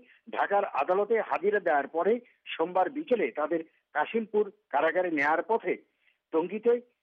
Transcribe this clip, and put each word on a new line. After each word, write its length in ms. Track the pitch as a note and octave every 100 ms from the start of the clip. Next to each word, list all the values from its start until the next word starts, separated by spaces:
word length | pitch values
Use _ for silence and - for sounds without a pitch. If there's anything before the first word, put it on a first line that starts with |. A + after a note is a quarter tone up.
| - _ A3+
ঢাকার 360 | A#2 D#3 G3+ G3
আদালতে 560 | C3 C#3+ F#3+ G#3 A3+
হাজিরা 380 | D#3 D3+ G3+ G3+
দেওয়ার 280 | F3 C#3+ C#3
পরে 320 | E3 F#3 A#3+ - _ -
সোমবার 440 | - E3+ F3+ F3+
বিকেলে 420 | C3+ - A3+ C3
তাদের 320 | C#3+ D3+ E3 - _ _
কাশিমপুর 580 | D3 D3 A#3 G#3 G#3 G3+ - _
কারাগারে 420 | C#3 D#3+ E3+ F3+
নেয়ার 320 | D3+ C#3+ E3
পথে 340 | E3 A3+ - - _ _ _ _ _
টঙ্গীতে 500 | D#3+ F3 G#3+ A#3 A#3+ A#3+ _